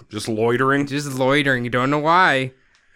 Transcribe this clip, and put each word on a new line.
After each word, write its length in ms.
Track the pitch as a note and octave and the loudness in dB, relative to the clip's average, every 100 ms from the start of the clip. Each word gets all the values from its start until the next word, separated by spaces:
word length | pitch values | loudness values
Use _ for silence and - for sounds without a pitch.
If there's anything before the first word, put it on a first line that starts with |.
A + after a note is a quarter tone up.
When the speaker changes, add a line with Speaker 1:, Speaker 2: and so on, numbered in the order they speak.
| - | -12
Speaker 1:
Just 200 | G#2 G#2 | -10 -6
loitering? 580 | A2 A2+ A#2+ C3 C#3 C#3+ | -2 0 2 2 0 -2
Speaker 2:
Just 260 | C3+ D3 C#3 | -6 -6 -2
loitering. 460 | C3 C#3+ C#3+ C3 | 0 2 2 0
You 60 | A#2+ | -2
don't 200 | B2 C3 | -2 0
know 80 | D3 | 0
why. 520 | D3+ E3+ F#3 C3+ C3 - _ _ _ | 2 4 4 2 -2 -8 _ _ _